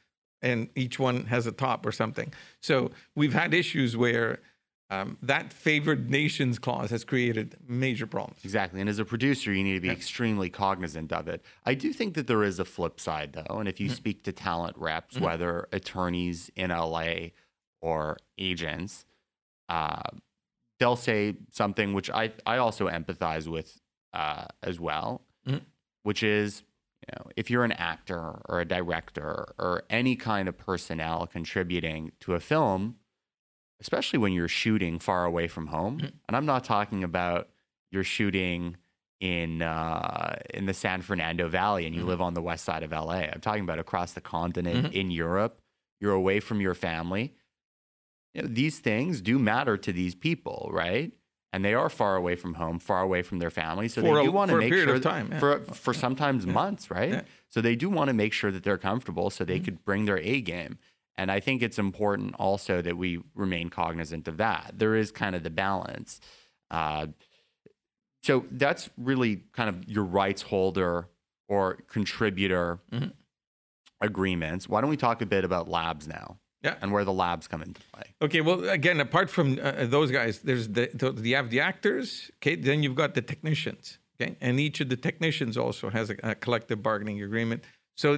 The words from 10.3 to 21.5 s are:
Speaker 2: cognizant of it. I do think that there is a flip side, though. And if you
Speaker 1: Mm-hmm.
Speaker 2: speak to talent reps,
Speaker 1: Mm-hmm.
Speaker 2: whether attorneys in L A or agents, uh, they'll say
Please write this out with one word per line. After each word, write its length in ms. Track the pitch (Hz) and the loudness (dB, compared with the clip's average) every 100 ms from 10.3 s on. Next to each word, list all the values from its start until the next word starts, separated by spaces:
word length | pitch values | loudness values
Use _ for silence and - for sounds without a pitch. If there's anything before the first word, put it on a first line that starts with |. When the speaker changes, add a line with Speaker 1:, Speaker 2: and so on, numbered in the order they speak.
| 104 90 | 2 -2
Speaker 2:
cognizant 640 | - 98 92 87 78 78 82 | 0 0 0 -2 -6 -4 -4
of 80 | 80 | -4
it. 60 | 85 - - - | -8 -10 -6 -2
I 20 | 135 | 0
do 100 | 302 | 0
think 200 | - 220 160 | -2 -2 -2
that 100 | 120 | 2
there 160 | 113 | 2
is 160 | 104 90 | 2 0
a 60 | 90 | -4
flip 340 | - 85 - | -2 -4 -4
side, 300 | - 78 73 | -4 -4 -6
though. 240 | 78 78 104 | -10 -8 -6
And 80 | 104 | -4
if 120 | - | -4
you 80 | 101 | -4
Speaker 1:
Mm-hmm. 160 | 123 | -2
Speaker 2:
speak 140 | 110 95 - | -4 -4 -6
to 40 | - 98 | -6 -4
talent 260 | 85 85 - | -2 -4 -4
reps, 380 | 82 80 - 85 | -4 -4 -6 -2
Speaker 1:
Mm-hmm. 100 | 87 | -2
Speaker 2:
whether 260 | 82 87 85 - | 0 -2 -2 -4
attorneys 800 | 92 - - 90 90 87 82 - - | -6 -6 -2 0 0 0 -4 -8 -4
in 140 | 92 | -2
L 280 | 85 82 82 | 0 0 -2
A 340 | 82 85 85 - _ _ _ - | -2 -4 -6 -14 _ _ _ -8
or 360 | 82 80 76 - _ - 95 | -2 0 -2 -6 _ -6 -4
agents, 560 | 87 80 80 95 - - _ _ _ _ _ - | -2 -4 -6 -8 -10 -16 _ _ _ _ _ -6
uh, 400 | 85 78 76 - - _ _ _ _ _ - | -2 -2 -4 -6 -10 _ _ _ _ _ 2
they'll 240 | 123 123 123 | 2 2 2
say 100 | 107 104 95 - | 2 2 -2 -8